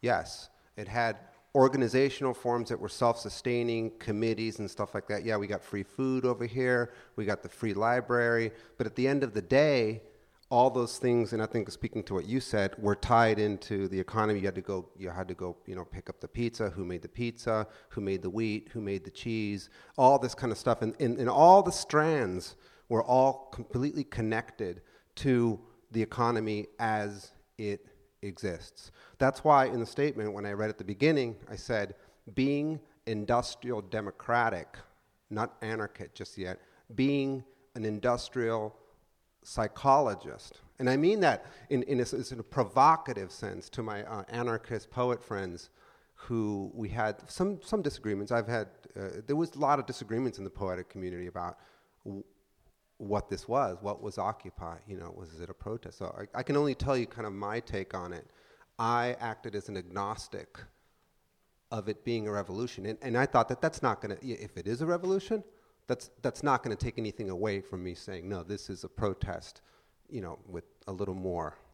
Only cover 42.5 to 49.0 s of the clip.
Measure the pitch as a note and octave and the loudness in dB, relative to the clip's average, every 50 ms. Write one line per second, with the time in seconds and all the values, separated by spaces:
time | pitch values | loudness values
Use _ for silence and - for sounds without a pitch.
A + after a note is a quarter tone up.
42.5 | - - B2 G2+ - - C3 D3+ D#3+ E3 - - B2 G#2 G2 F2+ - - - G#2 | 0 0 0 2 6 6 8 8 8 6 2 -6 -6 -6 -6 -8 -10 -10 -8 -8
43.5 | F#2 F2+ - - - - A#2 A2 G#2 G2+ G#2 - A2 G#2 G2 - - A#2 A#2+ A#2+ | -8 -8 -12 -12 -8 -8 -6 -6 -6 -8 -8 -8 -10 -10 -10 -8 -6 -4 -2 -2
44.5 | A2+ A2 - - A#2+ G#2+ - - - B2 B2 B2 B2 A#2 - - G#2+ G2+ G2 F#2 | -2 -2 -4 -6 -8 -8 -8 -8 -4 -2 0 0 0 -2 -4 -8 -6 -6 -4 -6
45.5 | F2 F2 - - _ _ _ - _ _ _ _ _ _ - - A#2+ A2+ A2 G#2 | -8 -10 -14 -18 _ _ _ -20 _ _ _ _ _ _ -10 -6 -4 -2 -2 -2
46.5 | G#2 G2+ G2 G2+ - A2+ A2+ G2+ F#2 A#2 A2 G#2+ G#2 - - - - - F3+ G3 | -2 -4 -6 -8 -8 -8 -8 -6 -4 -2 -2 -2 -2 -4 -10 -18 -4 -2 -2 -2
47.5 | G#3 E3 - - - G#3+ F3+ D3 - - - G#2+ G#2 G2 G2+ G#2 B2 A#2 G#2+ G#2+ | -2 -6 -8 -4 -4 -2 -2 -2 -4 -4 -4 -4 -2 -2 -2 0 0 0 0 0
48.5 | A#2+ A2+ G#2+ F#2+ - - _ - - - | -2 -2 -4 -4 -10 -20 _ -18 -12 -10